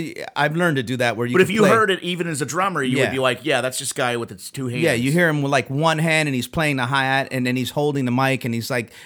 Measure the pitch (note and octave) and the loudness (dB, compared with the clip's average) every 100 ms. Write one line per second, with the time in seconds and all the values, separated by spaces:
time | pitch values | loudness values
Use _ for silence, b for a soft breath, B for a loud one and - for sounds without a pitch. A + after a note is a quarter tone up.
0 | D#3+ - - - D3 D#3+ F3 C#3 A2 B2+ | -6 -8 -8 -2 -2 2 0 0 -2 0
1 | A#2+ G#2+ A#2+ E3+ F#3 G#3+ G3 A3+ G#3+ F#3 | 0 0 2 4 4 4 4 6 4 0
2 | F3+ F3 E3+ C#3+ C#3 E3 G3 E3 C3 C#3+ | -2 -4 -4 -4 -4 -2 -2 0 0 0
3 | C3 C3 C3 A#2+ D3+ C3 B2+ - C3+ - | 0 0 0 0 0 0 0 -4 -6 -2
4 | B2 A#2+ A#2 G2 - - B2+ B2 B2 A#2 | -2 -2 -6 -12 -14 -8 -6 -2 0 2
5 | B2+ E3+ E3+ D3+ C#3 C#3 - C#3 D#3+ D#3 | 2 2 2 2 0 0 0 0 2 2
6 | E3 D#3 D3+ C3 A#2+ E3+ D3+ C3+ A#2+ C#3 | 2 2 0 -2 -4 -2 0 0 0 0
7 | C3 C3+ C3+ B2+ B2 B2+ A#2+ D3+ D3 C#3+ | 2 2 0 -2 -2 -2 -2 -2 0 0
8 | B2+ B2 C3+ C3 B2 A#2 A2 B2+ G#2+ B | 0 0 0 0 -2 -4 -2 -4 -4 B